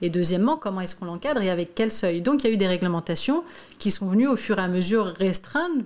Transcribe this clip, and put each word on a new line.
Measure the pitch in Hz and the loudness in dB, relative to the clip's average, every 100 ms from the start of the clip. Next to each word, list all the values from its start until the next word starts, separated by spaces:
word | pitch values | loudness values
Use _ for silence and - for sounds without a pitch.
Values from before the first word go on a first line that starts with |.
Et | 175 | -2
deuxièmement, | 170 170 180 226 311 | 0 0 2 2 0
comment | 208 190 | -2 -4
est-ce | 180 - | -6 -6
qu'on | |
l'encadre | 175 175 269 277 | -8 -6 -2 0
et | 196 | 0
avec | 175 170 | 0 -2
quel | - 226 | 0 0
seuil ? | 214 185 170 | 0 0 0
Donc, | 175 285 | 2 2
il | 240 | 2
y | |
a | |
eu | 220 | 2
des | 190 | 2
réglementations | 180 180 170 160 165 - 302 339 - - - | 2 0 0 -2 -2 0 0 -2 -12 -20 -6
qui | 208 | -2
sont | - 190 | -2 2
venues | 196 269 | 4 4
au | 254 | 2
fur | - 202 | 0 0
et | |
à | 185 | 0
mesure | 180 180 220 185 165 | 0 2 2 0 0
restreindre | 190 180 - 285 349 311 | 0 0 -2 -2 0 -2